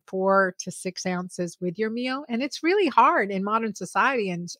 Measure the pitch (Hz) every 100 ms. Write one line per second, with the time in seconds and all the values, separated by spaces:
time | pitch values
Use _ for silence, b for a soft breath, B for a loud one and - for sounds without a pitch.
0 | - 190 190 196 185 - 185 - 185 -
1 | 190 180 180 - 175 - 180 175 220 226
2 | 254 262 302 233 277 - 320 403 330 226
3 | 269 330 202 190 202 226 226 202 185 196
4 | 240 262 196 175 175 -